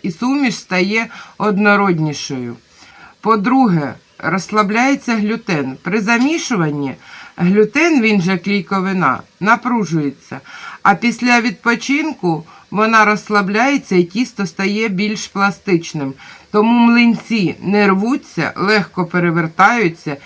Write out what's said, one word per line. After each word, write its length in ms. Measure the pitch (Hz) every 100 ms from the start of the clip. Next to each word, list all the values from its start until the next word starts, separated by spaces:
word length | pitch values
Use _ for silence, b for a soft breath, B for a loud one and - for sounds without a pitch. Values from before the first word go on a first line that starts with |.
і 80 | 196
суміш 440 | - 247 285 254
стає 520 | - - 185 185 226 226 B B B
однороднішою. 1160 | 214 196 208 202 196 165 156 143 - 131 120 120 _ B B B B B
По-друге, 760 | 208 220 196 262 240 165 135 - _ -
розслабляється 1000 | 160 185 - 214 202 220 269 277 - 220
глютен. 600 | 208 220 - 156 131 135
При 180 | 170 220
замішуванні 960 | 202 233 269 330 - 233 156 143 135 - B B B B
глютен, 680 | 175 208 214 285 339 285
він 200 | 220 208
же 160 | 175 185
клійковина, 800 | 196 202 - 196 185 190 143 117 - -
напружується. 1000 | 202 233 240 240 175 160 143 - - 135 B B B B
А 120 | -
після 460 | 175 233 233 247 240
відпочинку 1040 | 226 175 233 233 - 285 311 - 180 160 - B B
вона 340 | 190 220 220
розслабляється 920 | 208 208 - 208 196 208 269 277 - 185
і 80 |
тісто 420 | 175 214 254 - 190
стає 420 | - 196 202 226
більш 380 | 185 214 220 -
пластичним. 880 | 202 196 196 - 170 - 156 135 135 B B B
Тому 200 | 214 226
млинці 840 | 240 233 233 233 190 - 226 165 -
не 260 | 180 208 202
рвуться, 640 | 190 226 294 - 175 143 -
легко 500 | 190 214 165 - 175
перевертаються 1120 | 180 170 170 160 170 202 240 175 165 156 143